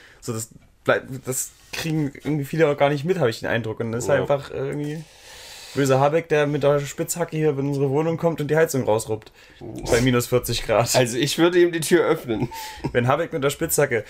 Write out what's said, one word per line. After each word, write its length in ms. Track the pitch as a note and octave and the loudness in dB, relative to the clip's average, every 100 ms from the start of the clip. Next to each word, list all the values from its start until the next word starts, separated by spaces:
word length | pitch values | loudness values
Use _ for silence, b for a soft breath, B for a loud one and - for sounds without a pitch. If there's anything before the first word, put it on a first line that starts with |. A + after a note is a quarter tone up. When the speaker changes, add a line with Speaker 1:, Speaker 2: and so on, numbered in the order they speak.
| B B | B B
Speaker 1:
So, 100 | - | -10
das 160 | A2+ A2+ - _ _ | -8 -10 -16 _ _
bleibt, 220 | - A2+ - C3 B2+ | 0 0 -2 -10 -8
das 240 | C3 - - - | -8 -8 -14 -12
kriegen 400 | - E3 D#3 C#3+ | -8 -4 -2 -4
irgendwie 300 | - - D3+ | -4 -4 -4
viele 240 | C#3 D#3 D#3 | -2 2 2
auch 80 | C#3+ | 4
gar 140 | C#3+ | 2
nicht 140 | D3 | 2
mit, 140 | D3+ F#3+ | -2 0
hab 100 | B2+ | 0
ich 120 | A2 | 0
den 80 | - | -2
Eindruck. 320 | A2+ A2 G#2+ | -2 -4 -6
Und 100 | A#2 | -6
das 120 | A#2 | -4
ist 40 | D3 | 0
Speaker 2:
Ja. 60 | |
Speaker 1:
einfach 360 | C#3 B2+ C#3 C3+ | 0 2 -2 -4
irgendwie 500 | - C3+ C#3+ D3 D#3 D#3 B B B B B B | -8 -6 -6 -8 -10 -14 B B B B B B
böser 240 | - C#3 C3 | 0 2 4
Habeck, 300 | C#3+ E3 D#3+ | 4 2 2
der 180 | D3+ D3 | 0 2
mit 160 | D3 | 2
der 160 | C#3 D3 | 2 2
Spitzhacke 580 | C#3+ - D#3+ E3+ E3 D#3 | -2 -6 -6 -4 -4 0
hier 140 | D#3 | 0
in 80 | C3+ C#3 | 0 -2
unsere 240 | C#3 C#3 | 0 0
Wohnung 260 | C#3 D#3+ E3 | 0 0 0
kommt 240 | E3+ D3+ | -2 -2
und 80 | C#3+ | 0
die 60 | |
Heizung 300 | D3+ E3 C3+ | 2 2 2
rausruppt. 480 | G#2+ G#2+ - A2 - B B B F2+ B2 - | 2 0 0 -8 -10 B B B -14 -10 0
Bei 100 | A#2 | 2
minus 260 | B2+ B2 - | 4 2 2
vierzig 360 | B2 - A#2 | 0 0 -4
Grad. 300 | - G#2+ A#2+ | 0 2 4
Speaker 2:
Also 240 | C#3 B2 B2 | 2 2 0
ich 180 | C#3+ - | -2 2
würde 220 | E3+ F3 | 4 6
ihm 120 | F3 | 4
die 80 | E3 | 2
Tür 240 | D#3 E3+ A#2+ | 2 4 4
öffnen. 420 | D#3 C3 G#2 F2+ B B B - | 0 -2 -4 -4 B B B -4
Speaker 1:
Wenn 160 | B2+ A#2+ | 0 2
Habeck 240 | D3+ E3 | 2 0
mit 100 | B2 | -2
der 80 | C#3 | -2
Spitzhacke. 540 | - E3 - C#3+ A#2 | -2 -2 0 2 0